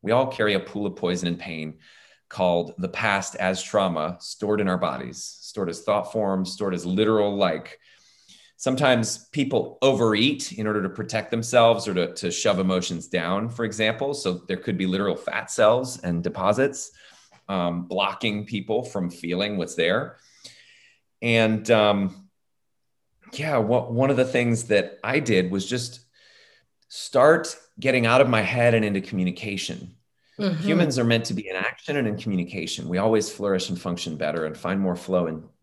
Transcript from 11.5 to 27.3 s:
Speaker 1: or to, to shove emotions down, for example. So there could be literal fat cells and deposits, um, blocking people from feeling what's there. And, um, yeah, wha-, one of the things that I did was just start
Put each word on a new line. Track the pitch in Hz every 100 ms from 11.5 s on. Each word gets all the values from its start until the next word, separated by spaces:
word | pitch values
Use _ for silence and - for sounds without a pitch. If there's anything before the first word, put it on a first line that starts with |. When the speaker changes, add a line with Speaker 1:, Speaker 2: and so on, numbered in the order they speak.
| 123 117 113 107
Speaker 1:
or |
to, | 90 85
to | - 92
shove | - 110 95
emotions | 92 92 90 85 -
down, | 87 85 98 113
for | 117
example. | 113 101 110 113 139
So | 143 95 90 -
there | 92
could | - 90
be | 92
literal | 95 101
fat | 82 - - -
cells | - 107 120 127 -
and | 90 85
deposits, | 87 87 95 107 139 - - _ - - _ _ -
um, | 98 87 87 87
blocking | 95 98 98 117 104 104
people | 107 92 110
from | 123 104 87
feeling | - 85 90 104 104
what's | 80 -
there. | 82 104 143 - _ _ - - - _ _ _ _ _
And, | 117 113 110 110 110
um, | 113 107 101 95 - - _ _ _ _ _ _ _ _ _ -
yeah, | - 156 135
wha-, | 107 120 110
one | 117 135
of | 127
the |
things | 127 123 120 117
that | - 104 90 -
I | 107 139
did | 127 98 90
was | 98 95
just | 123 120 - _ _ _ _ _ _ _ _ _
start | - - 127 139